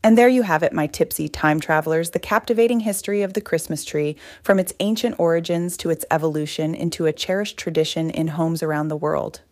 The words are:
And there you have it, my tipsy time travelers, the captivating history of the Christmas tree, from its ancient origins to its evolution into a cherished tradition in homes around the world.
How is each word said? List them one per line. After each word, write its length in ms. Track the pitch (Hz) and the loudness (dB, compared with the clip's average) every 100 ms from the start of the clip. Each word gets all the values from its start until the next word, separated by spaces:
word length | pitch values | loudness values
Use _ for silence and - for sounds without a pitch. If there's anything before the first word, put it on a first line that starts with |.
And 120 | 220 226 | 6 8
there 140 | 240 | 8
you 140 | 254 | 6
have 180 | 214 156 | 2 2
it, 100 | 165 | 2
my 140 | 160 151 | 0 -2
tipsy 420 | - 160 - 151 | 0 -2 0 -6
time 320 | - 156 156 | 0 2 2
travelers, 520 | - 156 156 160 165 | 2 0 2 -2 0
the 80 | - | -4
captivating 640 | - 214 - 226 233 240 | 0 -2 0 2 4 2
history 420 | 214 196 - 202 | 0 -4 -2 -2
of 100 | 196 | -2
the 80 | 190 | -4
Christmas 420 | 208 165 - 151 | -2 -4 -2 -6
tree, 340 | - 151 151 151 - - | -4 -2 -2 -4 -16 -16
from 160 | - 196 | 0 2
its 120 | 185 - | 2 -2
ancient 360 | 196 220 240 - | -2 0 -2 0
origins 580 | 170 165 170 170 175 175 | 0 2 0 -2 -2 -4
to 120 | 170 | -4
its 160 | 165 - | -4 0
evolution 640 | 160 160 156 151 - 156 - | 0 0 -2 -4 -4 -4 -2
into 320 | 170 - 165 | -4 0 -2
a 60 | |
cherished 440 | 156 - 190 208 - | -2 -4 -2 -4 -6
tradition 540 | - 160 160 - 160 | -4 0 0 0 -4
in 160 | - 160 | -2 -4
homes 340 | 156 165 165 | 0 0 0
around 280 | 156 151 151 | -2 -2 -2
the 60 | 151 | -2
world. 460 | 151 71 - - _ | -2 -2 -4 -10 _